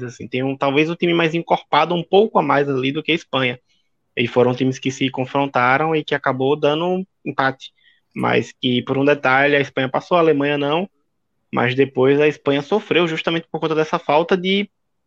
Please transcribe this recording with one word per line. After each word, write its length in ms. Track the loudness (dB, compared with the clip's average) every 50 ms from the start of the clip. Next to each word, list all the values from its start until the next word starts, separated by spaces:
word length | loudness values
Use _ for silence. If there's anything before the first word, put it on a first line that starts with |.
| -8
assim, 240 | -12 -12 -14 -12 -8
tem 160 | -6 -4 -4
um, 120 | -4 -4
talvez 320 | -2 -2 0 2 2 0 0
o 60 | -2
time 200 | -2 -2 0 0
mais 200 | 0 0 0 -2
encorpado 600 | -4 -2 -2 -2 -4 -2 _ 0 0 2 2 -2
um 80 | -4 -2
pouco 340 | 2 2 2 2 4 2 0
a 40 |
mais 260 | 2 2 2 2 2 0
ali 240 | -2 -2 -2 -2
do 100 | -4 -4
que 80 | -2 -2
a 40 | -2
Espanha. 440 | -2 -4 -4 -4 -2 -2 -2 -4 -6 _ _ _ _ _ _ _ _ _ _ _
E 120 | -4 -4 0
foram 260 | 2 2 2 2 2
times 240 | 0 0 -2 -2 -2
que 120 | -6 -6
se 200 | -4 -2 -4 -4
confrontaram 840 | -2 -4 -6 -4 -2 -2 -2 0 0 0 2 2 2 2 2 0 0
e 80 | -2 -2
que 100 | -2 -4
acabou 400 | -2 0 -2 -2 0 0 0 0
dando 320 | 2 2 0 0 0 0
um 200 | -2 -2 -4 -4 -8 _ _ -12
empate. 480 | -6 -2 0 0 -2 -2 -4 -12 -20 _ _ _ _ _ _ _ _ _
Mas 380 | -4 -2 0 0 0 -2 -4
que, 300 | -10 _ -4 -2 -2 -2
por 160 | -2 -2 -2 0
um 60 | 2
detalhe, 520 | 2 0 2 2 2 2 4 4 2 2
a 40 | 2
Espanha 280 | 0 -2 -2 -4 -4 -2
passou, 280 | -2 -4 -2 0 0
a 40 | 2
Alemanha 380 | 4 4 2 2 0 0 -2 -2
não. 300 | -2 0 0 -2 -2 -4 _ _ _ _ _ _ _ _ _ _ _ _ -4
Mas 200 | -2 -2 0 2
depois 440 | 0 0 0 2 2 2 4 4 4
a 80 | 4
Espanha 360 | 2 0 0 _ -2 -2 -2
sofreu 440 | 0 0 -2 -2 0 0 0 0 0
justamente 400 | 0 -2 -4 -4 -4 -4 -4 -6
por 140 | _ -8 -6
conta 140 | -4 -2 0
dessa 240 | -2 0 -2 -4 -4
falta 360 | -2 0 2 2 2 2 0 -2
de 320 | 0 0 -2 -2 -2 -6 _ _ _ _ _ _ _